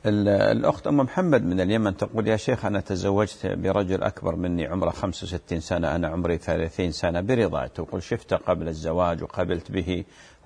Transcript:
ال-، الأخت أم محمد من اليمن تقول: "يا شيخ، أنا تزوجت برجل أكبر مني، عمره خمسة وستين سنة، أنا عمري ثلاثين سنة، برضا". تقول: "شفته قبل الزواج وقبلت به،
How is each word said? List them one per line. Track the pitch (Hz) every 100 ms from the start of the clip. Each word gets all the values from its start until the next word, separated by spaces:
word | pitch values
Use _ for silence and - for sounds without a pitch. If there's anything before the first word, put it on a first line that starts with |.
| 107
ال-، | 104 104
الأخت | 101 104 117 - - -
أم | 147
محمد | 127 - 180 135
من | 87 92
اليمن | 92 110 104 95
تقول: | 98 113 110
"يا | 110
شيخ، | - 127
أنا | 107 101
تزوجت | - 92 98 98 104 - 98
برجل | 92 92 98 95 95
أكبر | - - 92 85
مني، | 90 87 76
عمره | 92 85
خمسة | - 98 85
وستين | 85 85 - 85
سنة، | - 87 80 82
أنا | 82
عمري | 82 87 82
ثلاثين | - 82 82 - 90
سنة، | 80 90 85
برضا". | 98 127 101 78 64
تقول: | - 82 -
"شفته | - 117 - 92
قبل | - 87 82
الزواج | 78 80 85 87 82
وقبلت | 80 - 90 87 -
به، | 98 87 90 92 - - -